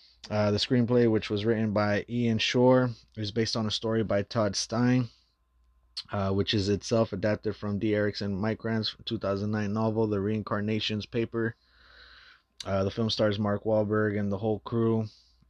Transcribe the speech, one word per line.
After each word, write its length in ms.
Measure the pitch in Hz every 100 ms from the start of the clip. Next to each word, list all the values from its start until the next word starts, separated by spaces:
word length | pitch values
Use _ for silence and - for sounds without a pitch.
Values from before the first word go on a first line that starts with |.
| _ _ -
Uh, 220 | 107 104
the 60 | 101
screenplay, 520 | - 123 117 123 117
which 220 | 110 -
was 120 | 104
written 280 | 107 110 110
by 340 | 104 104 104 -
Ian 300 | 120 117 110
Shore, 540 | - 127 127 127 127 117 - -
is 160 | 104
based 240 | 113 113 117
on 100 | 107
a 60 |
story 320 | - 113 113
by 180 | 101 101
Todd 340 | 101 113 104 95
Stein, 540 | - 110 123 127 117 - _ _ _ _ _ _ _ - -
uh, 180 | 104 98
which 240 | 98 98
is 160 | 110 98
itself 440 | 98 - 113 113
adapted 420 | 95 107 - 110 98
from 240 | 104 101
D. 160 | 110 104
Erickson 400 | 104 - 101 95
Mike 240 | 107 107
Grant's 360 | 113 113 104 - -
two 120 | 113
thousand 320 | 98 101 104
nine 240 | 107 101
novel, 320 | 110 110 110 110
The 160 | 101
Reincarnations 840 | 101 110 101 104 104 110 - 107 -
Paper. 480 | 123 113 117 113 - _ _ - - - - - - _ -
Uh, 200 | 98 95
the 80 | 98
film 180 | 117 110
stars 300 | - 110 104
Mark 240 | 104 101
Wahlberg 560 | 110 107 104 107 107 101
and 120 | 101
the 60 | 98
whole 220 | 110 104
crew. 460 | - 117 113 113 110 - _ _